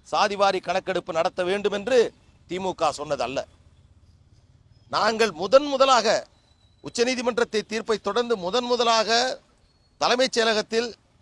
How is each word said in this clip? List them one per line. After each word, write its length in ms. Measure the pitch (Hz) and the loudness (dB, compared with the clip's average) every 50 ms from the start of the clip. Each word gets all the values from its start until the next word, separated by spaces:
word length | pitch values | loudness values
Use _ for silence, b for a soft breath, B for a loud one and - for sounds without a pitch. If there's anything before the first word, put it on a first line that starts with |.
| _ - - | _ -4 0
சாதிவாரி 480 | 160 196 208 202 196 202 196 190 185 | 0 0 0 2 2 2 2 2 0
கணக்கெடுப்பு 520 | 160 175 175 190 - 190 185 175 - - 170 | -4 -4 -4 -4 -4 -2 -4 -4 -4 -4 -4
நடத்த 320 | 160 170 185 - - 180 | -2 -2 -2 -2 -4 -2
வேண்டும் 280 | 180 190 202 202 202 190 | -2 -2 -2 -2 -2 -4
என்று 420 | 202 196 214 262 247 214 135 - _ _ _ _ _ _ _ | -2 -2 2 4 4 4 2 -2 _ _ _ _ _ _ _
திமுக 420 | 170 185 190 185 170 - 160 151 139 | -8 -6 -6 -6 -4 0 -2 -2 -2
சொன்னதல்ல. 480 | - 147 151 147 127 123 120 135 135 110 - _ _ _ _ _ _ _ _ _ _ _ _ _ _ _ _ _ _ _ _ _ _ _ _ _ _ _ _ | -2 -4 -6 -4 -4 -4 -4 -4 -8 -8 -10 _ _ _ _ _ _ _ _ _ _ _ _ _ _ _ _ _ _ _ _ _ _ _ _ _ _ _ _
நாங்கள் 400 | 127 156 190 214 226 220 226 214 | -2 0 0 0 2 2 0 0
முதன் 340 | 165 151 185 202 214 269 294 | 0 -4 -2 4 4 4 4
முதலாக 600 | 294 277 254 269 269 262 233 208 220 185 131 - - _ _ _ _ _ _ _ _ _ _ - | 4 2 2 4 4 4 4 4 2 0 0 -2 -6 _ _ _ _ _ _ _ _ _ _ -18
உச்சநீதிமன்றத்தை 840 | 143 - - 233 247 262 240 247 240 233 240 240 - - 214 208 | -10 -2 -2 0 0 0 -2 -2 -2 0 0 -2 -2 -2 -6 -4
தீர்ப்பை 320 | - 214 226 214 - 220 196 | -4 -6 -6 -4 -4 -4 -2
தொடர்ந்து 380 | - 202 202 233 240 240 233 | -2 -2 -2 -2 0 0 -2
முதன் 280 | 196 170 180 190 247 247 | -2 -2 -2 -2 -2 0
முதலாக 760 | 240 247 226 240 233 226 226 214 190 226 233 247 262 - - _ _ _ _ _ _ _ _ _ _ _ _ | 0 0 0 2 2 2 2 2 2 0 0 0 -2 -4 -8 _ _ _ _ _ _ _ _ _ _ _ _
தலைமைச் 400 | 143 170 233 247 262 254 - 240 | 0 0 2 2 2 0 2 0
செயலகத்தில் 560 | 226 226 220 214 208 - 220 226 240 233 - - _ _ _ _ | 0 2 0 0 -2 -2 -2 -2 -2 -2 -8 -14 _ _ _ _